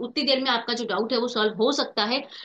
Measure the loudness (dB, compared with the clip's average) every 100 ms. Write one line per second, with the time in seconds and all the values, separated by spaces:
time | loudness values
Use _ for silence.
0 | -6 -2 2 2 2 0 0 -4 -2 -2
1 | 0 0 0 2 0 2 2 2 0 0
2 | 0 -2 -4 -16